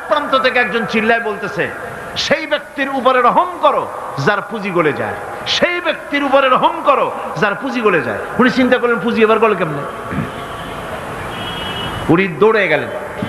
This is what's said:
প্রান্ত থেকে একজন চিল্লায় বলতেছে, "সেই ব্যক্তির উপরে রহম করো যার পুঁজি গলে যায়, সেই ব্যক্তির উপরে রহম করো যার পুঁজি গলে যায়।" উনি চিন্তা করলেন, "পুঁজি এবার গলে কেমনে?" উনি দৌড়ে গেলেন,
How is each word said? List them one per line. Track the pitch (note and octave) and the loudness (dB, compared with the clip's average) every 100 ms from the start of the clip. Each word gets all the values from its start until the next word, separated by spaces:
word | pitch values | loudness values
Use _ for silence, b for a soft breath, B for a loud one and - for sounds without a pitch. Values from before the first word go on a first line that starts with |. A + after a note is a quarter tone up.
| - | 0
প্রান্ত | D4+ C#4+ C4+ | 0 2 2
থেকে | B3+ B3 | 2 2
একজন | A3+ A3+ G#3+ | 2 0 0
চিল্লায় | A3+ A3 A#3 | 0 2 2
বলতেছে, | G#3+ G3 G3+ - C3 - - - - - | 0 -4 -4 -4 -4 -6 -10 -12 -10 -6
"সেই | - D#4 D#4 | -4 -6 -4
ব্যক্তির | D4 D4 - C#4 | -6 -6 -6 -4
উপরে | C4+ B3 B3+ | 0 2 4
রহম | B3 C#4 F4+ F4 | 4 4 2 2
করো | D4 A3 C3+ - - - | 2 2 -2 -8 -8 -2
যার | C#3+ G3+ | 0 0
পুঁজি | - G#3+ G3 | -2 -6 -2
গলে | E3+ D#3 | 0 2
যায়, | A#2 A2+ C3+ - - - | 0 -4 -6 -10 -8 -4
সেই | - E4+ F4 | 0 2 2
ব্যক্তির | E4+ - - C#4+ | -2 -4 -4 -2
উপরে | C#4+ C4+ C4+ | 4 4 6
রহম | B3+ D#4 E4+ | 4 4 2
করো | C#4+ B3+ D#3 - - - | 2 2 0 -2 -8 -2
যার | G3+ | -2
পুঁজি | G3 C4 B3 | -2 -4 0
গলে | G#3+ F3 | 2 2
যায়।" | A#2 G2 - - | 2 -4 -2 2
উনি | B3 | 4
চিন্তা | A3+ B3 B3 | 4 4 4
করলেন, | A#3+ A3+ | 2 0
"পুঁজি | G#3 G#3 | 0 4
এবার | G#3+ A3 | 4 6
গলে | A3 | 4
কেমনে?" | F#3+ E3+ C#3+ - - - - - - - - - - - - - - - - - - - - - - - | 2 0 -2 -6 -8 -6 -4 -4 -8 -10 -10 -10 -10 -10 -10 -10 -10 -10 -8 -8 -8 -8 -6 -6 -4 2
উনি | E3 F#3+ | 4 2
দৌড়ে | D3 G#3+ A3 F3+ | 2 4 4 4
গেলেন, | D3 A#2+ - - - | 2 0 -6 -8 -8